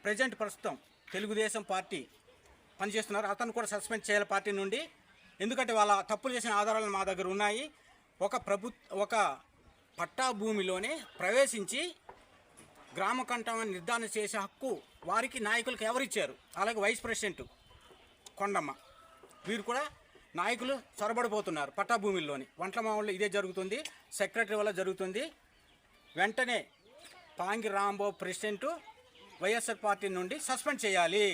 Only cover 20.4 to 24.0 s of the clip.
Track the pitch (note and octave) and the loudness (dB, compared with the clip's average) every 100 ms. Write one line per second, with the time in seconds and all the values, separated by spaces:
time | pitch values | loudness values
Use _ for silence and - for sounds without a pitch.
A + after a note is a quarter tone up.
20.4 | G3 A#3+ B3 C4+ - - G#3 A#3 A#3+ G#3 | 0 0 -2 -4 -6 -4 0 2 2 0
21.4 | G3 D#3 C#3+ - G3+ A#3 G3+ F#3+ D3+ C#3 | 0 -2 -2 -2 2 2 2 0 -2 -4
22.4 | C3 - F#3 A#3 A3 G#3+ G#3 F#3 G#3 G3+ | -8 -6 -4 -2 0 0 0 0 0 0
23.4 | F#3+ F#3 F#3+ A#3+ D#4 - | -2 -4 -4 -4 -6 -16